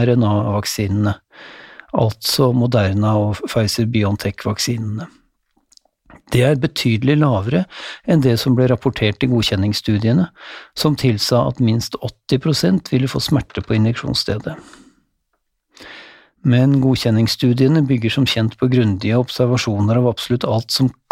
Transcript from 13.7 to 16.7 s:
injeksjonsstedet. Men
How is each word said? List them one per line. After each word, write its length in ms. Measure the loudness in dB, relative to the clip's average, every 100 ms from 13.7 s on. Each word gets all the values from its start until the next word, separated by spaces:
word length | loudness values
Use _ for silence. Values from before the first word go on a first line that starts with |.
| 0
injeksjonsstedet. 800 | 0 0 -4 -4 -4 -6 -8 -12 -16 -20 -20 _ _ _ _ _ _ _ _ -20 -20 -20 -20 -20 _ _
Men 380 | 2 4 4